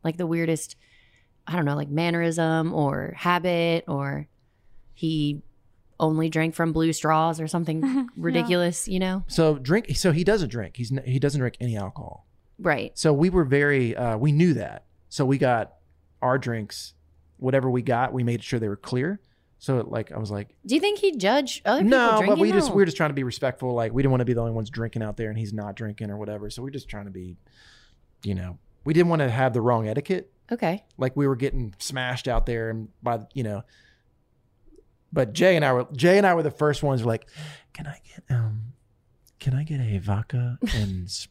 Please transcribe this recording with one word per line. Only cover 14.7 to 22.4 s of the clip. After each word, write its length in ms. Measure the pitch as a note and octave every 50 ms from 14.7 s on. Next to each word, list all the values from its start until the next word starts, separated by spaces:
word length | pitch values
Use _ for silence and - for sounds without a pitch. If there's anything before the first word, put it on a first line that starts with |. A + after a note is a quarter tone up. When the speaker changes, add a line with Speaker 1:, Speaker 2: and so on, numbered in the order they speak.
| G#1 - - _ _ _ _ _
Speaker 3:
So 160 | - - C#3
we 120 | C3 C#3
got 360 | C3 C#3+ B2+ A#2+ A2+ G2+ - - _ _ _ _ _ _ _ _ _
our 200 | - B2+ C3 C3+
drinks, 560 | - B2 A#2 A2+ G#2 G2+ - - - - - _ _ _ _ _ _ _ _
whatever 320 | - C3 B2+ C3 C#3 B2+ C3
we 140 | B2 B2+ A2+
got, 300 | B2 A#2+ A#2 C3 B2+ -
we 100 | C3 A#2+
made 200 | A#2+ A#2 G#2+ -
sure 160 | - C3 A#2
they 80 | A2+
were 80 | G#2 G2+
clear. 460 | - - - B2+ B2+ C3+ F3 G3+ G3+ - _ _ _ _ _ _ _
So, 260 | - - C3+ B2 -
like, 240 | - - A2+ G#2+ -
I 60 | -
was 140 | A2 A2 G2+
like, 240 | G#2 G2+ G#2 - _ _ -
Speaker 1:
Do 80 | G3 B3
you 80 | -
think 160 | F4+ G#4 G#4
he'd 220 | G4+ G4+ G4 D#4 A#3
judge 420 | F3+ G3 A#3+ D4 C#4 A#3+ - - -
other 180 | - A#3 D4 F#3+
people 120 | A3 C4+ C4
Speaker 3:
No, 100 | A#3+ A#3 A3
Speaker 1:
drinking? 120 | G#3+ G#3+ - C4
Speaker 3:
but 40 |
we 120 | D#4+